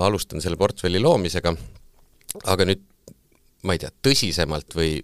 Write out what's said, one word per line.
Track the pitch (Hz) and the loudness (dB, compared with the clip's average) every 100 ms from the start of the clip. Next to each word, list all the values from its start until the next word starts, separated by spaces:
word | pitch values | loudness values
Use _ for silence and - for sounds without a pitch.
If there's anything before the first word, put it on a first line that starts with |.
| 92 | 0
alustan | 104 - - | 0 -4 -6
selle | 82 82 | -4 0
portfelli | 101 - 90 92 | -2 0 -2 2
loomisega. | 131 143 87 87 85 82 - - - _ _ _ - - 95 | 4 2 2 -2 -2 -4 -8 -18 -20 _ _ _ -14 -8 0
Aga | 95 | 2
nüüd, | 92 95 - _ - - _ _ _ _ - | 4 2 -4 _ -20 -20 _ _ _ _ -4
ma | 87 | -4
ei | |
tea, | 71 - 135 | -4 -2 2
tõsisemalt | 139 101 80 76 78 - 82 | 2 0 0 -2 -2 -6 -2
või, | 82 76 | 0 0